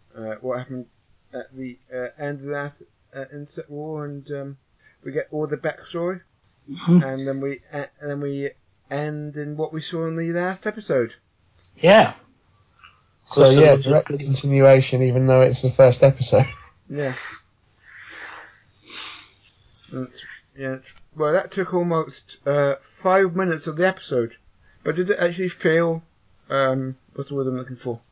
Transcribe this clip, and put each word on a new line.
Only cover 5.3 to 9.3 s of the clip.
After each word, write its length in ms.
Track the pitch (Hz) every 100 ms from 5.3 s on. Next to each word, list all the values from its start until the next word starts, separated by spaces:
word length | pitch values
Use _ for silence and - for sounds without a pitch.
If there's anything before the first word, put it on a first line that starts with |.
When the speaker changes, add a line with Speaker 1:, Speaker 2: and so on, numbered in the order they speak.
Speaker 1:
all 160 | 151 151
the 80 | 147
backstory, 640 | 160 - - 170 170 185 _ _ _ _ -
Speaker 2:
Mm-hmm. 320 | 139 165 175
Speaker 1:
and 240 | 135 135 135
then 140 | 135
we, 180 | 139 139 _
uh, 140 | 143 139 _
and 100 | 147
then 100 | 143
we 300 | 143 139 139 - _ _ -
end 440 | 139 151 151 147